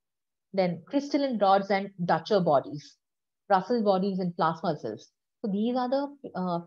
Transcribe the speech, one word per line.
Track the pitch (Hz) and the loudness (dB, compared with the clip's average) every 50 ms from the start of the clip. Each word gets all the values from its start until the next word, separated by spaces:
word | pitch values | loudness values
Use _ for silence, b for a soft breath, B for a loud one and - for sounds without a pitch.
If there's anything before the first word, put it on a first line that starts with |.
| _ _ _ _ _ _ _ _ _ _ - | _ _ _ _ _ _ _ _ _ _ -2
Then | 190 185 180 170 - - - | 0 0 0 -2 -4 -8 -4
crystalline | - 285 277 285 - 294 277 269 247 208 | -4 -4 -2 0 0 0 0 0 0 2
rods | 202 196 196 202 196 196 | 4 4 4 4 4 2
and | 208 196 196 196 - - 175 | 0 -2 -2 -4 -6 -6 0
Dutcher | 170 175 160 160 - 220 196 | 0 0 0 2 2 2 2
bodies, | 170 165 147 135 - - - 151 - - - _ _ _ _ _ _ _ _ _ _ - | 4 4 4 2 2 0 -6 -12 -14 -16 -20 _ _ _ _ _ _ _ _ _ _ 2
Russell | 202 185 185 - 247 240 214 | 2 2 2 2 0 2 4
bodies | 202 190 185 185 202 190 185 | 4 4 4 2 0 -2 -2
and | 190 180 175 | -2 -4 -2
plasma | - 175 160 165 - - 185 156 147 | 0 0 0 0 0 -2 -4 -4 -4
cells. | - 117 107 110 - _ _ _ _ _ _ _ - | -6 -8 -10 -10 -14 _ _ _ _ _ _ _ -6
So | 220 185 | -4 -2
these | 202 214 240 247 | -2 0 0 0
are | 254 247 247 | -2 -2 0
the, | 269 269 285 277 285 - - 190 - | -2 -2 -2 -4 -8 -14 -16 -12 -8
uh, | 180 185 185 175 170 175 | -6 -4 -2 -2 -4 -4